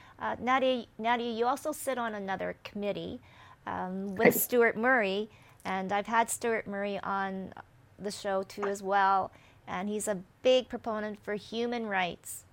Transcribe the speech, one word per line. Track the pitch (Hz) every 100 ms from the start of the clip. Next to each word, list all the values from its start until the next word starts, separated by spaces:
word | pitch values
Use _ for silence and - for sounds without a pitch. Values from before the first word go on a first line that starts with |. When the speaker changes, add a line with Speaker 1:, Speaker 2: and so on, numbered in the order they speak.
| - -
Speaker 1:
Uh, | 220 214
Nadia, | 233 262 262 247 - -
Nadia, | 220 240 240
you | 226 240
also | 269 311
sit | 302 - 247
on | 233
another | 214 196 190 180 180
committee, | - 208 202 165 170 247 - - - - 208
um, | 185 185 190 196 190
with | 240
Speaker 2:
I |
Speaker 1:
Stuart | 240 - 247 233 208
Murray, | 240 254 196 196 220 - - -
and | 196 190 190
I've | 202 208
had | 233 233
Stuart | - 240 220 -
Murray | 196 202 196
on | - 196 196 190 185 - - - - -
the | 190
show | - 208 190
too | 196 -
as | 202 202
well, | 190 196 196 196 - - - - -
and | 185 202
he's | 208 214
a | 196 196 _
big | 254 254 -
proponent | 240 233 214 208 208
for | -
human | 208 - 226 240 240 220
rights. | 190 175 - - - -